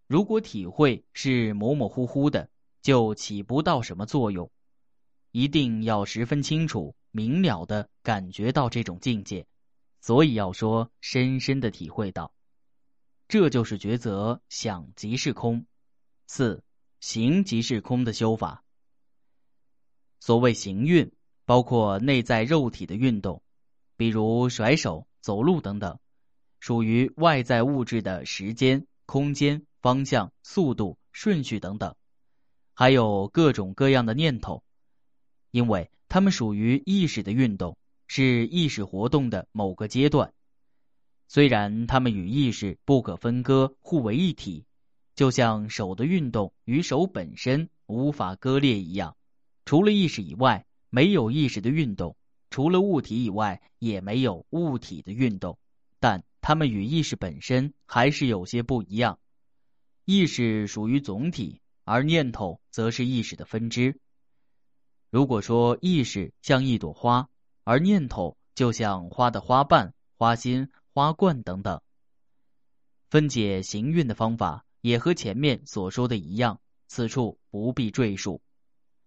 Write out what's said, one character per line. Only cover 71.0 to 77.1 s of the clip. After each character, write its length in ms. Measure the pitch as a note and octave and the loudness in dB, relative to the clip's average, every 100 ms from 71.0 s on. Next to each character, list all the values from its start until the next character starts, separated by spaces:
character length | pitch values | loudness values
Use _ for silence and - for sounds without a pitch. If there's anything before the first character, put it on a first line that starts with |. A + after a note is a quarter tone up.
| D3 | 0
冠 300 | D#3+ F#3+ C3+ | 2 2 0
等 200 | G#2+ F#2 | -6 -6
等。 180 | G2+ D#2 _ _ _ _ _ _ _ _ _ _ _ _ _ | -6 -8 _ _ _ _ _ _ _ _ _ _ _ _ _
分 180 | D3+ D3 | 2 4
解 340 | B2+ G#2 F#2+ | 0 -2 -2
行 280 | F#2+ G#2 B2+ | -4 -6 -2
运 160 | E3 C3 | 0 0
的 80 | |
方 240 | G#2 A2+ A2+ | 0 -2 0
法 260 | F#2 D2+ - _ | -4 -4 -14 _
也 180 | A#2 A#2 | 0 0
和 140 | E3+ | 2
前 240 | F3+ A2 G#2 | -2 -2 0
面 300 | D3 A2+ - | 0 0 -4
所 240 | G#2+ F#2 | -6 -4
说 180 | B2 B2 | -2 -2
的 80 | A2+ | -2
一 180 | D#2 | -6
样， 260 | G#2 A#2+ F#2 _ _ - | -2 -2 -4 _ _ -12
此 200 | - | -6
处 300 | A2+ | -4